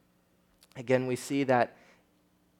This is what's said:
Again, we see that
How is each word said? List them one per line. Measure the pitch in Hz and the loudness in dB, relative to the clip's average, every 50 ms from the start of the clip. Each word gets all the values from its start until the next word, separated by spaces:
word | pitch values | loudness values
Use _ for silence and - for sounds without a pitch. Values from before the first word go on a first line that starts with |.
| _ _ _ _ _ _ _ _ _ _ _ _ _ _ - | _ _ _ _ _ _ _ _ _ _ _ _ _ _ -18
Again, | 143 123 117 131 127 127 127 | -10 -2 0 0 0 0 0
we | 123 | -4
see | 123 - - 143 139 139 | -6 -6 -4 -4 -2 0
that | 127 127 120 117 - - - _ - _ _ _ _ _ _ _ _ _ _ _ _ _ _ | 2 2 2 2 0 -4 -10 _ -20 _ _ _ _ _ _ _ _ _ _ _ _ _ _